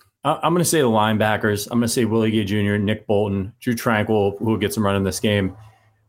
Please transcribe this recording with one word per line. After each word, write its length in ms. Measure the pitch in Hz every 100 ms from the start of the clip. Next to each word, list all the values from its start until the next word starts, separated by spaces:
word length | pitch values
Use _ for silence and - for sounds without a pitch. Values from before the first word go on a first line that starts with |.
| _ _
I, 160 | 139 156
I'm 120 | 151
gonna 100 | 175
say 160 | 170 165
the 100 | 127
linebackers. 760 | 110 107 107 107 104 110 101 -
I'm 100 | 117
gonna 100 | 117
say 160 | 131 107
Willie 260 | 113 110
Gay 120 | 110
Junior, 340 | 98 104 101 104
Nick 300 | 101 107 -
Bolton, 460 | 101 104 98 95 -
Drew 140 | 127
Tranquill, 640 | 117 123 107 104 107 101 101
who 60 | 110
will 120 | 104
get 160 | 98
some 120 | 110 101
run 100 | 98
in 80 |
this 160 | 95 -
game, 360 | 107 104 95 - - _ _ _